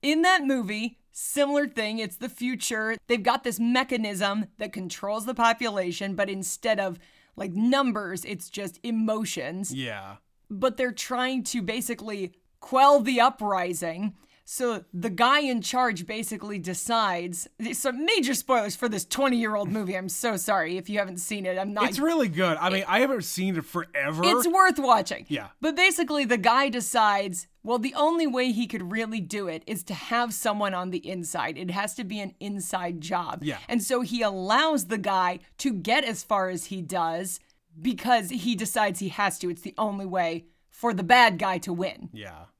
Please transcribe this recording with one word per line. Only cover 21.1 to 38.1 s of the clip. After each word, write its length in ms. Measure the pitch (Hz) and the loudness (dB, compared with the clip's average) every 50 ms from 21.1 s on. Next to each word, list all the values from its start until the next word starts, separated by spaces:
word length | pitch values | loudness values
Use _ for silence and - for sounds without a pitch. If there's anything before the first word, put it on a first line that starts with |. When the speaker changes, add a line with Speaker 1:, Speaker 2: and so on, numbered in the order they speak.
| 185 180 | -4 -8
Speaker 1:
seen 260 | 175 - 214 202 190 | -6 -6 -4 -4 -2
it. 140 | 185 180 185 | -2 0 0
I'm 120 | 196 202 | -2 -2
not 160 | 208 208 208 - | 0 2 0 2
Speaker 2:
It's 120 | 196 262 | 2 2
really 300 | 277 320 339 320 269 202 | 0 2 4 2 2 2
good. 280 | 156 160 185 180 160 156 | 2 2 2 2 2 2
I 120 | 160 185 | 2 0
mean, 120 | 190 190 190 - | 0 0 0 2
I 140 | 180 214 | 4 4
haven't 240 | 254 277 269 226 165 | 4 4 2 -2 -2
seen 320 | - - - 185 190 185 165 | -4 -4 -2 -2 0 0 -2
it 60 | 151 | -4
forever. 580 | - - 175 165 - - 143 139 143 156 156 175 | -4 -6 -6 -6 -4 -4 -2 -2 -2 0 2 4
Speaker 1:
It's 220 | 349 359 247 - 349 | 4 4 6 4 2
worth 320 | 330 381 381 370 - - | 2 4 4 2 2 0
watching. 480 | 277 254 240 214 196 - - - - - | 4 4 4 4 4 -2 -6 -10 -8 -6
Speaker 2:
Yeah. 200 | 147 123 107 98 - _ | -6 -6 -6 -8 -14 _
Speaker 1:
But 140 | - 311 302 | -4 -2 2
basically 500 | 311 359 381 370 - 339 262 302 294 277 | 4 4 4 4 2 -2 0 0 -2 0
the 140 | 220 240 233 | 2 0 2
guy 280 | 180 233 233 254 277 277 | 4 4 4 4 4 2
decides, 760 | 220 247 202 - - 240 220 214 202 202 196 196 180 175 - _ _ _ | 0 -2 -4 0 2 4 4 4 4 2 0 -2 -6 -8 -10 _ _ _
well, 160 | _ 214 240 247 | _ -2 -2 0
the 160 | 214 262 - | 0 -2 0
only 320 | - 294 311 330 339 330 | 2 2 4 4 4 2
way 260 | 294 240 254 254 254 | 2 2 0 0 0
he 140 | 233 208 240 | 2 0 -2
could 260 | 208 - 214 180 175 | -2 -4 -6 -6 -4
really 300 | 196 220 226 220 220 226 | -2 -2 -2 -2 -4 -6
do 260 | 180 147 - 208 202 180 | -6 -4 -6 -4 -4 -4
it 140 | 160 160 - - | -6 -8 -6 -6
is 160 | 220 196 180 | -8 -8 -6
to 100 | - 196 | -8 -10
have 400 | 156 - - 233 233 240 240 220 | -10 -6 -2 0 0 0 0 -2
someone 400 | - - 226 208 208 208 202 190 | -2 0 0 0 0 0 -2 -2
on 160 | 180 180 185 | -2 -4 -2
the 180 | 180 170 - - | -4 -4 -6 -6
inside. 480 | 190 185 170 156 - 170 127 135 160 | -8 -6 -6 -6 -4 -4 -4 -4 -4
It 140 | - 185 180 | -6 -6 -4
has 240 | 175 196 202 214 - | -4 -2 -4 -4 -4
to 100 | - 240 | -8 -8
be 160 | 180 208 208 | -6 -6 -6
an 140 | 202 196 - _ | -8 -8 -10 _
inside 600 | - 202 202 202 180 - - 185 180 175 175 165 | -10 -8 -6 -6 -6 -4 -4 -4 -4 -4 -6 -6
job. 420 | 151 165 185 175 175 160 - - 143 | -6 -4 -4 -4 -2 -4 -8 -6 -4
Speaker 2:
Yeah. 160 | 151 131 101 - - | -6 -6 -6 -6 -2
Speaker 1:
And 160 | 233 240 190 | -2 -2 0
so 180 | - 262 247 | 2 0 0
he 220 | 247 190 233 240 226 | 0 0 -2 0 0
allows 640 | 208 196 190 185 190 214 254 302 320 311 277 185 175 | 0 0 -2 0 2 2 4 4 4 2 0 0 -2
the 100 | 220 214 | -4 -4
guy 440 | 185 202 196 185 185 180 180 180 - _ _ _ | -2 0 2 2 2 2 0 -4 -10 _ _ _
to 120 | - 277 | -2 -2
get 320 | 233 190 165 208 226 294 285 | -2 -2 0 2 2 2 2
as 200 | 240 220 - - | 0 -4 -6 -2
far 260 | - 220 196 190 185 | 0 0 2 2 0
as 160 | 185 170 - | -2 -4 -6
he 160 | - 202 190 | -6 -8 -8
does 580 | 175 139 190 180 170 165 165 170 185 185 - - _ _ _ _ _ _ _ 160 | -6 -4 -2 0 0 0 0 -2 -4 -6 -8 -10 _ _ _ _ _ _ _ -4
because 520 | 156 240 240 - - 240 | -2 -2 -2 0 2 4